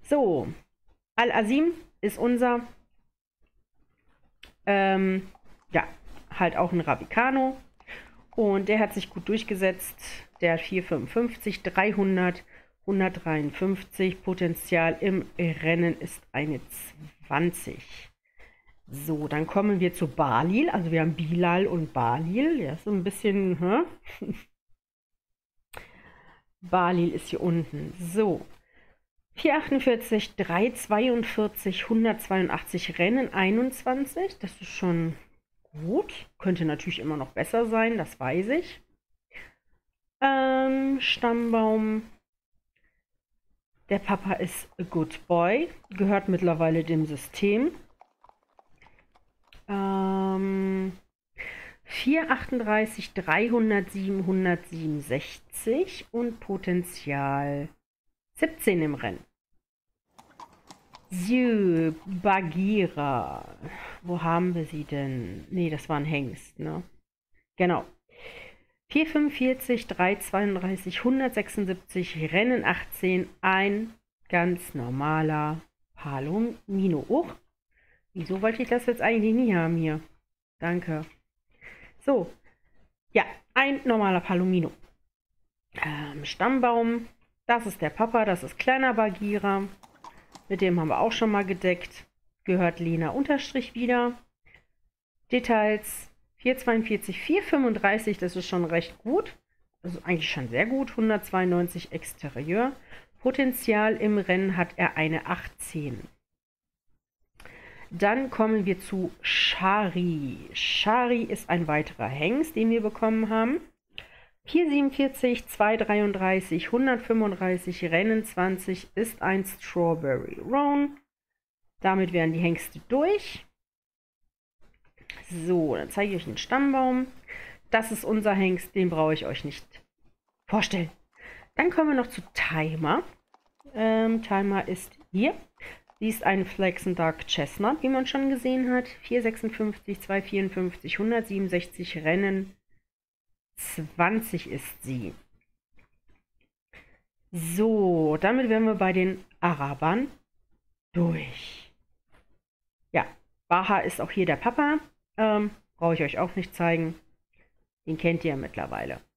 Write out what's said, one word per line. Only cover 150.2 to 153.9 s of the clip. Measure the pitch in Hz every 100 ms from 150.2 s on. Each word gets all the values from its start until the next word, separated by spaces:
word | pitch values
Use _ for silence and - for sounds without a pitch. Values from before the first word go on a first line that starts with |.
| _ _ _ _ _ _ _
durch. | 175 170 160 139 - - - - _ _ _ _ - _ _ _ _ _ _ _
Ja, | 160 - - _ _ _
Baha | 175 190 196
ist | -